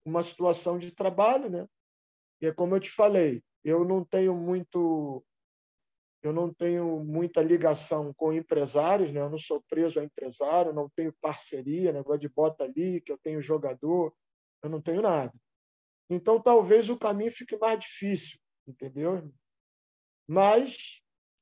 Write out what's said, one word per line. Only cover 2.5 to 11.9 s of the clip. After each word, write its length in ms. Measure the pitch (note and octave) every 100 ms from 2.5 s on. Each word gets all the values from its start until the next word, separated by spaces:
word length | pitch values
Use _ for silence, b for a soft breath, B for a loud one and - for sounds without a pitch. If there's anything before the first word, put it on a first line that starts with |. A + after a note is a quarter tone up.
como 220 | D#3 F3+ F#3+
eu 40 |
te 100 | F#3+
falei, 540 | - G#3 G3 D#3 B2 - _
eu 220 | D3+ E3+ F3
não 180 | F#3+
tenho 320 | E3+ F#3+ F#3+ F3
muito 880 | F3 F#3 F3 F3+ E3+ D#3+ D3 - - _ _ _ _ _ _ _ _ _
eu 80 | D3+
não 220 | D#3+ F3
tenho 500 | E3+ F3 F3 E3+ D#3+
muita 380 | D3+ D#3+ E3+ E3+
ligação 720 | D#3+ E3+ D#3+ D3+ - D#3 D3
com 180 | - D#3+
empresários, 800 | D#3+ D#3+ D3+ C#3 C#3+ D#3+ G3+ E3
né? 80 | C#3+
Eu 100 | C#3+
não 80 | D#3
sou 240 | - D3 -
preso 300 | D#3 E3 D#3+
a 40 |
empresário, 680 | D3 - C3 A#2 C#3 F3 E3
não 160 | D3+ C#3+ -
tenho 180 | D#3+ -
parceria, 720 | D#3 D3 - C#3 C3 E3 F3+